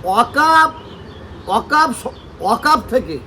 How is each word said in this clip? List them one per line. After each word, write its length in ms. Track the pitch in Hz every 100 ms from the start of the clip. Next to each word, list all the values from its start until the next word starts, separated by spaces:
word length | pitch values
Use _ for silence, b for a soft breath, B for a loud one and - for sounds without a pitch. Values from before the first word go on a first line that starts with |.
ওয়াকাফ, 680 | 175 202 240 285 320 320 320 - - - - - - - -
ওয়াকাফ 580 | 208 220 302 302 - 262
স-, 340 | - - -
ওয়াকাফ 400 | 185 226 302 311 -
থেকে 300 | 254 - 143